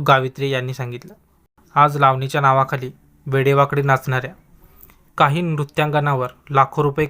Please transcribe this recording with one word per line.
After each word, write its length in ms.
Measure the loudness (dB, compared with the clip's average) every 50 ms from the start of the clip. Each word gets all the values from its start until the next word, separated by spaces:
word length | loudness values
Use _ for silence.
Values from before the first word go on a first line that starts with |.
| 2 2
गावित्रे 420 | 2 2 2 -2 -6 -6 -6 -4
यांनी 240 | -4 -4 -6 -6 -8
सांगितलं. 400 | -10 -10 -10 -10 -14 -16 -20 -20 -20 _ _ _ _ _ _ _ _ _ _ 2
आज 220 | 2 4 4 4 2
लावणीच्या 440 | 2 2 2 0 -2 -4 -2 0
नावाखाली 500 | 2 2 4 2 2 0 -4 -8 -8 -12 -14 -18 _ _ _ _ _
वेडेवाकडे 560 | -4 -2 0 2 2 4 4 2 2 0 -2
नाचणाऱ्या 500 | 0 0 0 0 0 -4 -4 -4 -6 -8 -12 -20 _ _ -20 _ _ _ _ -20 -20 -20 _ _ _ _ _ 2
काही 240 | 2 2 2 0
नृत्यांगनावर 880 | -2 -2 -4 -4 -6 -4 -2 -2 -2 0 0 0 0 0 -2 -2 -4 -6 -8 _ _ -4
लाखो 340 | 0 0 0 0 0 -2 -2
रुपये 240 | -2 -2 -2 -4 -4